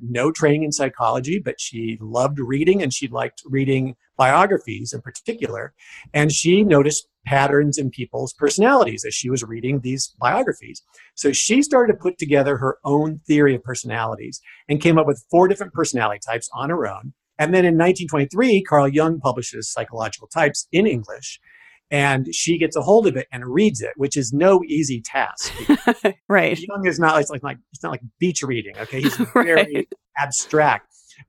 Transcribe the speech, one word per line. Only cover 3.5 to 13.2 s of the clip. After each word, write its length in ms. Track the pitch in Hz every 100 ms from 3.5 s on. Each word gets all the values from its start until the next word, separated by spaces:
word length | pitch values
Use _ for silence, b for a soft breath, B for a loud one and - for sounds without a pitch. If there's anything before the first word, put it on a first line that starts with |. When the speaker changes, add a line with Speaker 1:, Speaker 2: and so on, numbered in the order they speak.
| 135 135 131 131 123 _ -
Speaker 1:
biographies 760 | 131 147 196 175 - 104 117
in 80 | 123
particular. 720 | 120 - - 226 139 104 110 _ B B B
And 180 | 147 151
she 320 | - 165 190
noticed 460 | 208 147 143 151 - _ -
patterns 520 | 139 139 143 147 143
in 120 | 135
people's 440 | - 120 123 131
personalities 680 | - 143 - 226 277 156 107 -
as 80 |
she 160 | - 123
was 120 | 131
reading 380 | 110 113 123 139
these 340 | 127 135 - -
biographies. 640 | 123 - 269 - 58 - _ b b
So 180 | - 143
she 300 | 127 - 247
started 320 | 285 269 233
to 40 | 196
put 200 | 185 -
together 400 | 156 143 135 135
her 200 | 131 -
own 360 | 143 143 156 151